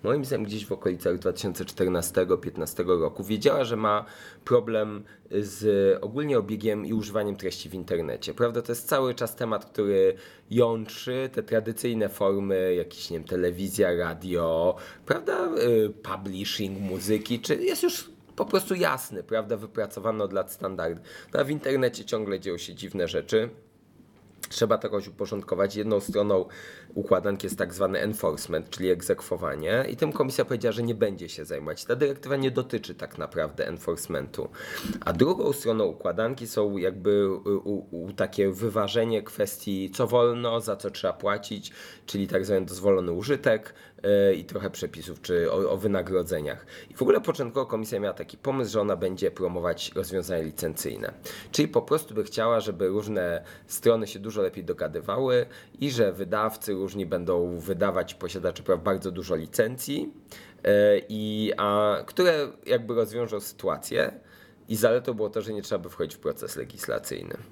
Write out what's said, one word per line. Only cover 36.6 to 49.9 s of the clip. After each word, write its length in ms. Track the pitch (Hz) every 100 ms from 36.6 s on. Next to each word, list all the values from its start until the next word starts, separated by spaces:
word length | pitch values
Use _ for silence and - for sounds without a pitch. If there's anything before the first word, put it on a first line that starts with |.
| 104 98
jakby, 520 | 90 95 92 101 98
u, 380 | 95 101 98 -
u, 320 | 101 - 85
u, 80 | 87
takie 380 | 98 90 - 98
wyważenie 720 | 92 113 107 101 117 117 110
kwestii, 680 | 104 - 101 - - 95 95
co 160 | 98 117
wolno, 540 | 120 120 120 120 117
za 160 | 110 98
co 140 | 98
trzeba 220 | - 95
płacić, 580 | - 101 104 - 104 - - - - -
czyli 200 | 104 95
tak 160 | 95 95
zwany 200 | 98 90
dozwolony 460 | 92 98 95 90
użytek, 600 | 85 110 139 131 110 - - - -
e, 320 | 101 101 98
i 100 | 90
trochę 260 | - 98 92
przepisów 500 | - 85 82 80 76
czy 320 | - 87 85
o, 180 | 92 92
o 60 | 95
wynagrodzeniach. 880 | 104 101 87 92 85 85 76 - - - -
I 40 |
w 80 | -
ogóle 180 | 127 -
początkowo 460 | - 156 120 127 131
komisja 340 | 113 110 101
miała 140 | 101
taki 220 | - 92 -
pomysł, 340 | 135 135 110
że 80 | 110
ona 160 | 104 90
będzie 340 | 92 92 92
promować 600 | - 90 87 85 80 -